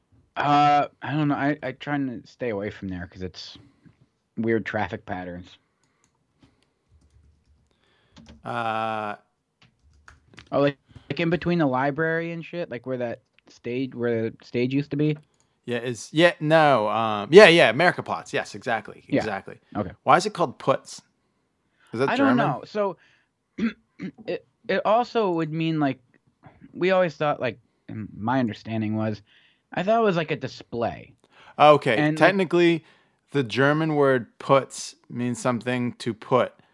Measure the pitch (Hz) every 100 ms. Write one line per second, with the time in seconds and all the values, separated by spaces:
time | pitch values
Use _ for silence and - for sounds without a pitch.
0 | _ _ _ - 147 147 147 147 135 _
1 | - 147 147 139 139 147 131 127 - 143
2 | 135 120 - - 123 101 104 - 98 90
3 | 87 - 92 - - - - _ - _
4 | _ _ _ - 113 113 - 107 95 107
5 | - 95 90 90 90 - _ _ _ _
6 | _ _ _ _ _ _ _ _ _ _
7 | _ _ _ _ _ _ _ _ _ _
8 | _ - - - 120 120 117 110 110 110
9 | 107 - _ _ _ _ _ _ _ _
10 | _ - _ - - 135 143 139 _ -
11 | - - 170 170 170 175 147 127 143 143
12 | 160 165 165 165 156 170 170 123 123 127
13 | 120 - _ _ _ - 120 123 135 123
14 | 120 113 113 - - 120 123 135 147 143
15 | 151 151 - _ _ _ - 120 123 113
16 | - 156 175 165 151 160 151 127 107 107
17 | 113 104 101 175 202 170 131 117 175 -
18 | 104 90 - 135 - 104 123 113 104 90
19 | - 135 107 98 92 - _ 107 95 -
20 | - 156 208 208 151 - - - - -
21 | - _ _ _ _ _ _ _ _ 113
22 | 139 240 277 247 190 123 - 208 202 165
23 | _ _ _ _ _ - 214 - _ -
24 | - - - 170 _ _ - 190 - 220
25 | 240 233 202 170 160 160 160 160 147 131
26 | _ _ _ _ - _ - - 175 185
27 | 180 - 151 139 127 - _ _ - 110
28 | 104 98 107 131 120 104 - 113 107 110
29 | 110 104 _ _ _ _ _ - 185 226
30 | 220 175 156 139 123 - - 117 110 60
31 | - _ _ _ - - 147 147 139 113
32 | 151 156 165 196 175 175 170 165 - _
33 | _ _ _ 143 120 104 139 151 160 147
34 | 139 131 110 - - 139 127 - - -
35 | - 120 123 113 131 120 117 123 120 107
36 | - 104 - 127 104 - _